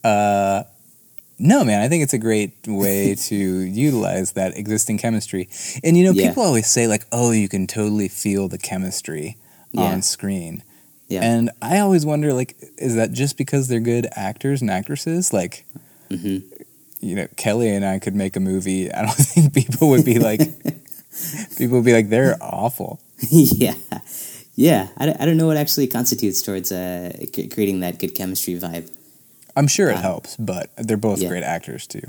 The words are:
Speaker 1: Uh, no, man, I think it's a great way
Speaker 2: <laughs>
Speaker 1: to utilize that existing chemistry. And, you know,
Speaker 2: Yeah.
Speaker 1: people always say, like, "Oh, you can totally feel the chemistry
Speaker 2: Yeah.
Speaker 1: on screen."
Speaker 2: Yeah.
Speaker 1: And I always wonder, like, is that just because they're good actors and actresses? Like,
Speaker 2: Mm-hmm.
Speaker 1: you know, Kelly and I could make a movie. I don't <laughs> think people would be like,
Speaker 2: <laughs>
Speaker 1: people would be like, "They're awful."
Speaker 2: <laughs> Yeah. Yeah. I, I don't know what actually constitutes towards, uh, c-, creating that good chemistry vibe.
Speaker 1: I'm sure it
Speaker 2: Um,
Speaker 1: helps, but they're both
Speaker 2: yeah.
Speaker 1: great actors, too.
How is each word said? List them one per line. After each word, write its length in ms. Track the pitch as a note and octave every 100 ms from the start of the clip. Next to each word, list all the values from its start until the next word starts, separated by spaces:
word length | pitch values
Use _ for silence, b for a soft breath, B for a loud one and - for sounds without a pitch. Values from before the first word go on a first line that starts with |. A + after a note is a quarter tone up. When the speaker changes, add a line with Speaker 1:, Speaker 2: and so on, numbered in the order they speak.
Speaker 1:
Uh, 600 | A#2 G#2 G#2 G2+ G2 G2 - _ _ _ _ _ _ -
no, 260 | C3+ C#4
man, 160 | C#3 G#2
I 80 | B2
think 140 | E3+
it's 80 | C#3+
a 60 | B2+
great 340 | A2+ G#2+ G2 _ -
way 480 | G2 G2 G2 G2
Speaker 2:
<laughs> 40 | G2+ -
Speaker 1:
to 80 | G#2
utilize 960 | F#2+ F#2 F#2 G2+ D3 B2 G2 F#2 F#2
that 240 | - F#2 -
existing 420 | G#2+ G#2+ - G#2+
chemistry. 500 | A#2 A2 - F#2+ F2+ B B B
And, 140 | E3 F3
you 80 |
know, 80 | F#3+
Speaker 2:
Yeah. 160 | F#3+ F#3+
Speaker 1:
people 140 | -
always 240 | G3+ A#2+ G#2+
say, 200 | - A#2
like, 200 | G#2 -
"Oh, 180 | A#2+ A#2+
you 180 | A2 G2
can 180 | G2+ F#2
totally 420 | A2 G#2 G#2 G2
feel 400 | - G#2+ G2 F#2+
the 100 | F#2+
chemistry 800 | - F#2+ F#2 - - D#2 D#2+ A2+ b b b
Speaker 2:
Yeah. 100 | -
Speaker 1:
on 180 | F2+ F#2+
screen." 600 | - - G2 F#2+ E2+ D#2+ - b b _ _
Speaker 2:
Yeah. 140 | F#2
Speaker 1:
And 280 | A2+ A#2 A#2 -
I 180 | A#2 F#3+
always 260 | G3+ F3+ D3+
wonder, 260 | D3+ D3
like, 240 | B2+ B2+ - - -
is 160 | C3 A2+
that 160 | A2+
just 240 | B2 C#3 -
because 320 | C#3 C#3 B2+
they're 120 | A#2
good 280 | A#2 A#2+ A#2
actors 460 | - G2 - C3+ C#3
and 100 | A#2
actresses? 600 | F#2+ G#2 C#3+ - E3+ F3+
Like, 320 | G#2 F2 - _ - B B -
Speaker 2:
Mm-hmm. 280 | F2+ G2 F#2+ - - - _ _ -
Speaker 1:
you 140 | G2+ F#2+
know, 100 | - -
Kelly 340 | A2 A2 A2+
and 140 | G2+
I 140 | G2 F#2+
could 160 | -
make 220 | G2 F#2+ F#2+
a 40 |
movie. 520 | F#2+ F#2+ F#2 F#2+ F#2
I 100 | -
don't 120 | G#2+
<laughs> 20 | -
think 380 | C3+ - D3
people 340 | C#3+ C3+ A#2+ D#3
would 140 | B2+
be 140 | B2+ A#2
like, 220 | A2+ G#2+
Speaker 2:
<laughs> 1160 | - - - - - - _ - - - - -
Speaker 1:
people 220 | B2 B2
would 60 |
be 80 | A#2+
like, 140 | A#2 G#2
"They're 260 | A2 C3+ -
awful." 580 | - F#2+ A2+ - - - _ -
Speaker 2:
<laughs> 100 | -
Yeah. 440 | E3 C#3 - A#2+ - - - B B B B B
Yeah. 340 | - D3 A#2+ G2 -
I, 180 | D3 D#3
I 60 | D3
don't 100 | D#3+
know 80 | D#3+
what 100 | D3+
actually 300 | D3 - C3
constitutes 520 | A#2 B2 A#2 G#2 -
towards, 280 | - F#2+ F2+
uh, 400 | F#2 F2+ F2+ F2 - -
c-, 140 | - -
creating 320 | - G2+ F#2+
that 180 | F2+ E2+
good 160 | -
chemistry 400 | - F#2 F#2 -
vibe. 340 | F2 F2 E2+ - - _ _ _ _ - -
Speaker 1:
I'm 100 | D3
sure 200 | - F3+
it 60 | G2
Speaker 2:
Um, 60 |
Speaker 1:
helps, 340 | F#2+ E2+ - -
but 340 | A2 F2+ - -
they're 200 | A2+ G#2+
both 240 | A2 G2
Speaker 2:
yeah. 60 | F#2
Speaker 1:
great 140 | F2+
actors, 420 | C#2+ E2+ - - -
too. 160 | -